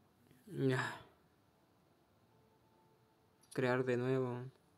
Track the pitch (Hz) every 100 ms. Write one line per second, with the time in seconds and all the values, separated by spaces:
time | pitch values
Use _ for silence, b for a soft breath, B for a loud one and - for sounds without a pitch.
0 | _ _ - - - 147 135 127 - -
1 | - - _ _ _ _ _ _ _ _
2 | _ _ _ _ _ _ _ _ _ _
3 | _ _ _ _ _ - 127 127 127 120
4 | 127 131 127 123 131 - _